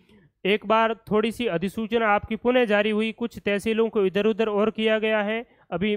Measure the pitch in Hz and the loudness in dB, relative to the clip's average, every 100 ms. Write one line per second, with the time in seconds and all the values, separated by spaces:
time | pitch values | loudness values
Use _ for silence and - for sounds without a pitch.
0 | _ - _ _ 180 208 202 220 226 226 | _ -20 _ _ -2 -2 2 2 2 -2
1 | - 214 226 214 233 170 190 226 220 233 | -2 0 0 -2 -4 -2 -4 -4 -2 0
2 | 226 208 - 220 240 254 233 208 214 214 | 2 0 0 -4 0 2 2 2 2 0
3 | 220 214 233 - 202 202 220 220 226 214 | -2 -4 -8 -6 -4 -2 -2 0 0 2
4 | 190 185 208 208 220 202 214 220 220 220 | 0 2 0 0 -2 0 0 0 0 0
5 | 220 220 208 226 254 _ _ 175 214 | 0 0 -2 -4 -8 _ _ -4 -2